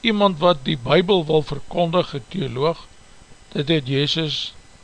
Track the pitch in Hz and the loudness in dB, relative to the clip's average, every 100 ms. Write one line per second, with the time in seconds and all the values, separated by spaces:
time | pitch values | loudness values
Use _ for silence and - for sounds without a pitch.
0 | 226 208 202 160 175 175 - 156 123 160 | 0 2 2 4 2 2 0 -4 2 2
1 | 180 190 151 156 - 135 - 170 170 180 | 4 2 2 0 0 -6 -4 -2 2 2
2 | - 139 - 185 135 120 151 165 - - | 0 -6 -8 -6 -4 -2 -2 -2 -10 -20
3 | - - - - - - 139 160 131 139 | -20 -20 -20 -20 -10 -4 0 0 2 0
4 | 147 160 156 135 - - - - | 0 0 -2 -4 -8 -12 -20 -20